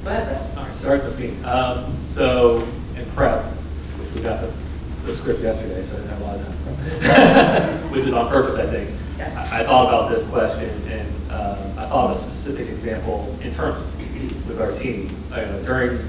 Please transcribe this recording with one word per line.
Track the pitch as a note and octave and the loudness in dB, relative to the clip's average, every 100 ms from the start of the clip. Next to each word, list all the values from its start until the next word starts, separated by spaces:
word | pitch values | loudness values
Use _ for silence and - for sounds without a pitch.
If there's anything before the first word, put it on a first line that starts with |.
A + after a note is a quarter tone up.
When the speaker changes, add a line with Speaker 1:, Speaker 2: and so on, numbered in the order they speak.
Speaker 1:
Go | - | -2
ahead, | - - | -2 -2
Brad. | - - C#3+ | -4 -6 -6
Speaker 2:
All | |
right, | - - | -8 -6
start | C4 G3 | 2 2
with | - A#2+ | 2 -4
me. | A#2+ - | -6 -6
Um, | B2 B2 D#3 - B2 C3 - | -2 0 2 0 -4 -6 -6
so | - C3 B2 A#2+ A#2 A#2 - - G#2+ | 0 2 6 6 6 0 -6 -6 -6
in | G2+ | -6
prep, | - C3+ - - - - - - - | 2 2 2 -2 -6 -6 -8 -8 -8
which | - C#2+ | -6 -4
we | |
got | C#2+ D#2 | -2 -2
the, | D#2 - - - - - - | -4 -6 -8 -8 -8 -6 -6
the | A2+ | -6
script | - - | -2 0
yesterday, | A2+ A2 G#2+ F#2 | 0 -2 -2 -6
so | F#2+ G2+ | -6 -6
I | |
didn't | - | -6
have | G2+ | -6
a | |
lot | G2 G2+ | -6 -6
of | G2+ - - - - - - | -6 -6 -6 -6 -4 -2 6
time. | C4+ G#3 C4+ - - - - - | 10 10 10 8 6 2 -2 -2
<laughs> | |
Which | C3+ C3+ | 0 2
is | |
on | A#2+ A#2+ | 2 4
purpose, | C#3 B2 A#2 | 4 4 2
I | A2+ | 0
think. | A2 G2 G#2 - - | 0 -4 -6 -8 -6
Speaker 1:
Yes. | - - | -6 -6
Speaker 2:
I, | - A2+ | -4 -2
I | |
thought | A#2 B2+ B2+ | 6 6 8
about | B2 - | 4 4
this | - - | 0 0
question, | - - - - - A2+ | 0 0 0 -4 -4 -4
and, | A2 G#2+ - - | -4 -4 -6 -4
um, | A2 G2+ G2+ G2 - | -4 -2 -4 -6 -6
I | - | 0
thought | - G2+ | 2 2
of | - | 0
a | |
specific | - - - - A#2 | -4 -6 -6 -4 -4
example | G#2 A#2 A2 G2 - - D2+ | -6 -4 -4 -2 -4 -4 -6
internally | E2+ D#2+ D#2 - - - - - - - - | -6 -2 -2 -2 -6 -6 -8 -6 -6 -6 -6
with | A2+ | -2
our | G#2+ | -2
team. | - B2+ G#2 F#2+ - - | -2 -4 -4 -6 -8 -8
I | - | -6
know | G#2+ G2+ | -4 -4
during | B2+ B2+ B2 B2 | -2 0 0 0